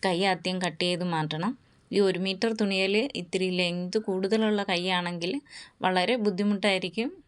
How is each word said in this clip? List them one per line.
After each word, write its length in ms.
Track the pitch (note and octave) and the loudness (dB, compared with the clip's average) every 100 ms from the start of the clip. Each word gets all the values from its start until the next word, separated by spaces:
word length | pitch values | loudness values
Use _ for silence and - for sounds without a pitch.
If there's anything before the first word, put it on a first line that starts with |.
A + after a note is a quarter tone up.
കൈ 120 | G3 F3 | 0 2
ആദ്യം 320 | G3 F3+ F3+ F#3 | 2 0 -2 -2
കട്ട് 180 | F3+ D#3+ | -4 -2
ചെയ്ത് 200 | F3+ F3 | -2 0
മാറ്റണം. 480 | F3+ E3 D#3 D#3 F#3 C#4 _ _ _ | -2 -2 -2 -2 -4 -6 _ _ _
ഈ 80 | F#3 | 2
ഒരു 180 | G3 F3 | 2 2
മീറ്റർ 320 | F#3+ F#3+ A3+ | -2 0 -2
തുണിയിൽ 440 | A3 G#3 F#3+ F#3+ G3+ C#4 | 0 0 2 2 2 0
ഇത്തിരി 340 | - F3 F#3 F#3 | -6 -4 -2 0
ലെങ്ത് 480 | F3+ F3+ F3 F3+ G#3+ | 0 0 -2 -2 -2
കൂടുതലുള്ള 640 | G#3+ F#3 F#3+ A3 A3 G#3 | -2 -2 0 2 2 2
കൈയാണെങ്കിൽ 720 | G3+ F3 F3+ F3+ F3 F3 F3 C#4 - - - _ | 0 -2 0 0 -2 -4 -4 -6 -8 -20 -20 _
വളരെ 340 | F#3 F#3 F3+ B3 | 0 2 2 2
ബുദ്ധിമുട്ടായിരിക്കും 920 | G#3 F#3 G3+ G3+ G#3 F#3+ F3+ F3 B3 F#4+ | 0 0 0 2 2 2 -2 -4 -6 -6